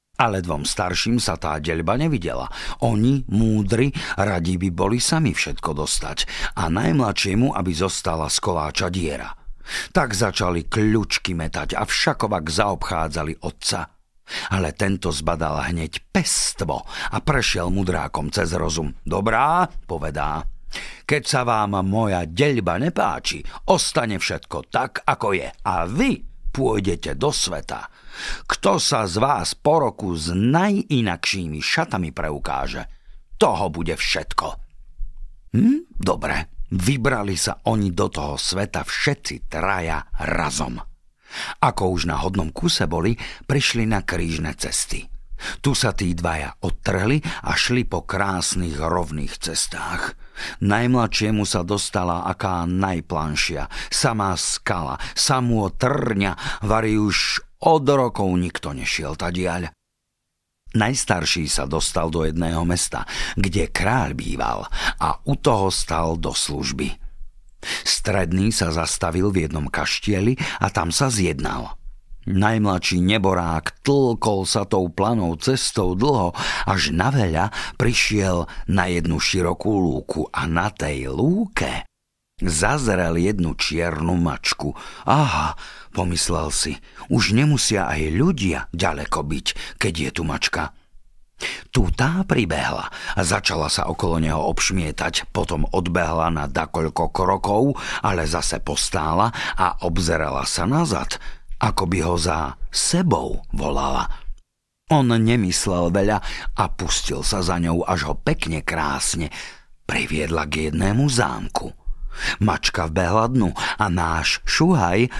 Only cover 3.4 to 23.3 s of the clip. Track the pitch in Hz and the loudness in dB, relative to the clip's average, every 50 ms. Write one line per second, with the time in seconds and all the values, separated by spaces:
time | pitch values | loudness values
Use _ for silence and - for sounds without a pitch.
3.4 | 113 110 107 107 104 98 117 113 135 143 - - - - - - 98 104 98 87 | 4 4 4 2 2 2 2 2 2 2 0 -4 -6 -6 -2 0 0 0 0 0
4.4 | 82 87 92 87 95 95 85 87 92 98 113 123 - - 165 160 160 110 78 - | 0 0 0 0 0 -2 0 0 0 2 2 0 0 2 2 2 2 2 2 0
5.4 | - - - - - 80 76 71 73 - - - - 73 73 - - - - - | -2 -4 -4 -4 -4 -4 -2 -2 -2 -2 -2 -2 -2 -4 -4 -4 -4 -4 -4 -4
6.4 | - - - - 90 80 82 101 135 135 - 139 123 104 95 - - 98 95 110 | -4 -4 -2 -2 0 0 2 2 2 4 4 4 2 2 0 0 0 0 2 2
7.4 | 127 139 - 101 90 92 82 76 95 92 - - - 92 82 80 78 73 - - | 2 2 2 0 -2 -2 0 0 0 -2 -2 -2 -2 -2 -2 -2 -2 -2 -2 -2
8.4 | - 107 87 80 76 76 - - 95 90 87 95 85 76 69 64 - - - - | 0 0 0 0 -2 -2 -2 -2 -2 -2 -2 -2 -2 -2 -4 -6 -8 -10 -12 -12
9.4 | - - - - - - - - - - - 185 143 120 107 92 117 101 82 - | -12 -12 -12 -12 -10 -8 -8 -8 -6 0 2 2 2 2 2 0 0 0 2 0
10.4 | 98 90 87 85 82 - - 107 107 107 107 113 101 - - - - - 90 82 | 0 2 0 0 -2 0 0 2 4 4 4 4 2 0 -2 -2 -2 -2 -4 -2
11.4 | 78 78 - - 76 - - - 107 - - - - 160 143 - 117 104 104 87 | -4 -4 -4 -4 -4 -2 -2 -2 -2 0 0 0 0 0 0 0 0 0 0 0
12.4 | 78 80 76 98 104 101 92 - - - 92 80 80 78 73 82 76 78 78 - | -2 -2 0 2 2 2 2 -2 -2 -4 -2 -2 -2 -2 -2 -4 -4 -4 -6 -6
13.4 | - 78 - - - - - 92 76 - _ _ _ _ _ _ _ - - - | -8 -10 -8 -6 -4 -4 -4 -4 -6 -10 _ _ _ _ _ _ _ -10 -10 -8
14.4 | - - 104 95 90 78 - - 104 95 98 92 - 87 78 73 78 82 85 78 | -4 -2 0 0 0 0 0 0 0 0 0 0 -2 -2 -4 -2 0 -2 0 0
15.4 | 80 78 73 73 67 78 87 82 80 73 - - - - - 196 165 - - - | 0 -2 -2 -2 -2 -2 -2 -4 -4 -6 -8 -10 -8 -2 0 0 0 2 0 0
16.4 | - - - - 90 76 67 - - - - - - - - 113 - - 143 131 | 0 -2 -2 -4 -4 -2 -4 -4 -6 -8 -10 -8 -6 -4 -4 -2 0 2 2 2
17.4 | 107 - - - 87 90 92 98 95 90 87 80 69 76 - 78 76 76 - 101 | 2 0 0 0 0 0 0 0 0 0 0 -2 -2 -4 -4 -4 -4 -2 -2 0
18.4 | 87 80 85 85 80 82 78 82 78 71 - - - 76 85 98 98 113 110 113 | 0 0 0 0 0 0 -2 -2 -4 -4 -6 -6 -6 -2 -2 0 0 2 2 2
19.4 | 135 151 165 180 180 - - - - - 90 76 73 78 71 76 71 76 76 78 | 2 2 2 2 0 0 -2 -8 -6 -6 -6 -4 -4 -4 -2 -2 -2 -2 -2 -2
20.4 | - - - - - - - - - - - - - - 147 147 - - - 131 | -4 -6 -8 -8 -12 -10 -10 -10 -10 -12 -14 -10 -2 0 0 0 0 0 0 0
21.4 | 123 120 113 110 104 101 101 98 92 95 98 110 113 104 95 90 85 80 85 92 | 2 2 2 2 2 2 0 0 2 2 2 2 2 2 0 0 -2 -2 0 2
22.4 | 143 147 135 117 92 87 85 95 135 170 - - - - 78 - - - | 2 4 2 2 0 0 0 0 0 0 0 0 0 0 0 -2 -4 -6